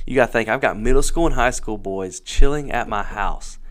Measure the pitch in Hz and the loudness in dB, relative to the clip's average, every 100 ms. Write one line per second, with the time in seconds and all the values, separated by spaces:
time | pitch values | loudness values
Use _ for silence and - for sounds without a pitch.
0 | - 131 117 117 107 127 120 92 113 131 | -2 0 2 0 -2 -2 -2 -2 2 4
1 | 139 165 165 131 123 123 - 107 98 95 | 4 2 2 2 0 -2 -6 -8 -8 -8
2 | 95 - - - 139 147 139 117 110 107 | -8 -10 -4 6 6 6 -4 -6 -4 -4
3 | 101 104 92 - - - - | -4 -4 -4 -6 -10 -14 -14